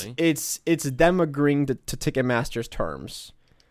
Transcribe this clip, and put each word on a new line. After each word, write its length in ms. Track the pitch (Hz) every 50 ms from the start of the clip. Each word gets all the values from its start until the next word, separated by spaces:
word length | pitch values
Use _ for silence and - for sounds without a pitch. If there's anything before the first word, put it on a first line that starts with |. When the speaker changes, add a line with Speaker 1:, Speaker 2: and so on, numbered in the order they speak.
Speaker 1:
probably. 120 | 90 107 123
Speaker 2:
it's, 420 | 135 165 165 151 139 - - - - -
it's 180 | 165 170 151 -
them 360 | 143 131 123 165 170 180 185
agreeing 460 | 165 151 139 143 143 143 143 143 143
to, 100 | 139 127
to 220 | - _ - -
Ticketmaster's 720 | - - 151 - 135 127 127 123 117 117 - - 117 117 -
terms. 640 | - - 104 82 73 65 67 - - - - - - _ _ _ _ _ _ _